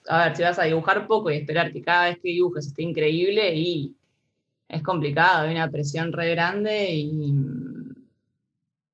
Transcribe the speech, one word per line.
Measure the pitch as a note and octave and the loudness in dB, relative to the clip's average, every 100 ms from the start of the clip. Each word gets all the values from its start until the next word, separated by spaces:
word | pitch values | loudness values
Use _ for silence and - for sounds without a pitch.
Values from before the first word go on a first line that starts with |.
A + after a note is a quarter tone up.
| - | -2
a | D#3+ E3+ | 2 2
ver, | D3+ | 2
si | |
vas | E3+ F3 | 0 2
a | |
dibujar | E3 D#3+ D#3+ G3+ G#3 | 2 2 2 0 2
poco | A3 F3+ | 0 2
y | D3 | -2
esperar | D3 D#3 E3+ | -2 -2 -2
que | - | -2
cada | - F3 F3 | 2 2 2
vez | F3 | 0
que | F3+ | -2
dibujes | F3 F3+ D3+ C#3+ | 0 0 0 -8
esté | C#3 | -6
increíble, | E3+ D#3+ D3+ D#3+ F#3 G#3 G3+ D#3+ | -4 0 2 2 2 2 2 2
y | F3 E3 C3+ - _ _ _ _ _ _ - | 0 -2 -4 -10 _ _ _ _ _ _ -10
es | E3 | -6
complicado, | D#3 F3+ D3 D3 F3 F3 D#3 | -4 -2 0 4 4 4 2
hay | |
una | E3 D#3+ | -2 -2
presión | D3+ C#3+ D#3 E3+ | -4 -4 -4 -4
re | E3 E3+ | -2 -2
grande | E3 E3+ G3+ G#3+ G#3+ G3 | 0 0 0 -2 -2 -2
y, | D#3 D3 D#3 D3 C#3+ C3 - F2 - - - - _ _ _ _ _ _ _ _ | -2 -2 -4 0 0 0 -6 -10 -12 -14 -16 -20 _ _ _ _ _ _ _ _